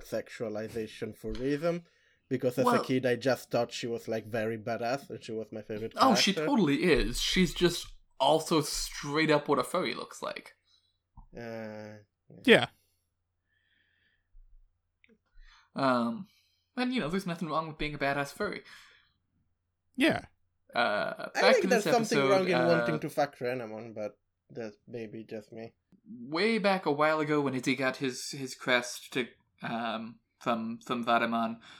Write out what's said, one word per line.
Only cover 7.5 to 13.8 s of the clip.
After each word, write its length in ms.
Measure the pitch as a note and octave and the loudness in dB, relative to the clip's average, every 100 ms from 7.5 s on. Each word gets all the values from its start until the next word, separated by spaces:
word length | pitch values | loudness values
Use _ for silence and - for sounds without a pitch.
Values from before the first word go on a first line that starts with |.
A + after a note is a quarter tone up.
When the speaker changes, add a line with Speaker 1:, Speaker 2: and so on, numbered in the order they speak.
Speaker 2:
just 320 | - F3 E3+ - - _ - | 4 2 2 -6 -16 _ 0
also 400 | C3+ D#3 D#3 E3 | 4 4 4 2
straight 680 | C#3+ - - - D3 D3 D#3 | 2 -2 -6 -8 -4 0 4
up 160 | D3 D3 | 4 4
what 100 | C3+ | 0
a 60 | |
furry 300 | - F3+ C#3 | 0 -2 -2
looks 280 | D#2+ - - | -4 -8 -8
like. 320 | - - - - _ _ _ _ _ - - - | -8 -8 -12 -20 _ _ _ _ _ -20 -18 -12
Speaker 1:
Uh, 600 | A#2 A2+ A2 G#2+ G#2+ G#2+ G#2 _ _ - | -10 -10 -10 -12 -14 -18 -20 _ _ -2
Speaker 3:
Yeah. 220 | - G3 A#2 _ _ _ _ _ _ _ _ _ _ _ | 6 6 4 _ _ _ _ _ _ _ _ _ _ _